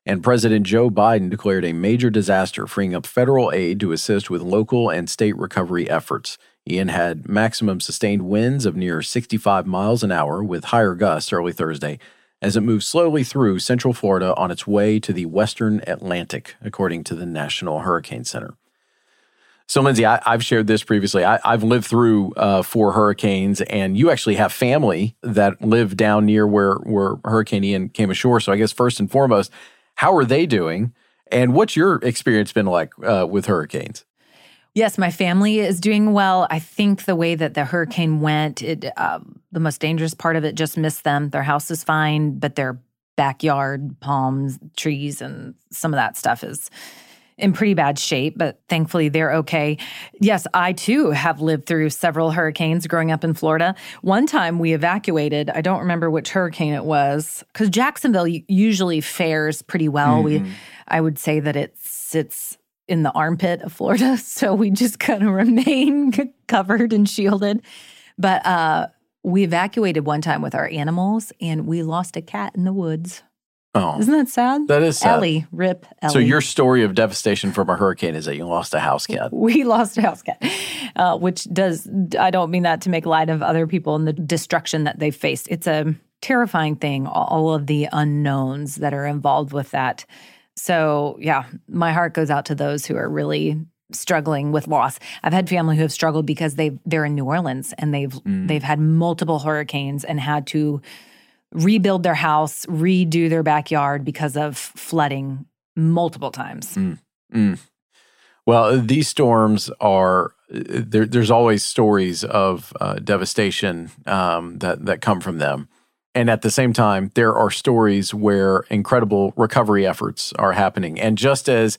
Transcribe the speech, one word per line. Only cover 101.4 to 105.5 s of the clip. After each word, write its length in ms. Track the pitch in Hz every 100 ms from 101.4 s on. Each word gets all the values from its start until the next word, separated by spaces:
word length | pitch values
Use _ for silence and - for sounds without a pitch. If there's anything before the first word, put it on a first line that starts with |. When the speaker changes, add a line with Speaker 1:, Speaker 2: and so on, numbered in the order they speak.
| _
Speaker 2:
rebuild 520 | 170 175 220 190 190
their 100 | 175
house, 500 | 151 160 151 151 - -
redo 600 | 160 175 180 170 165 165
their 140 | 165
backyard 640 | 156 151 147 151 143 147
because 320 | 139 - 151 139
of 200 | 151 131
flooding 880 | - - - 165 147 139 139 135 -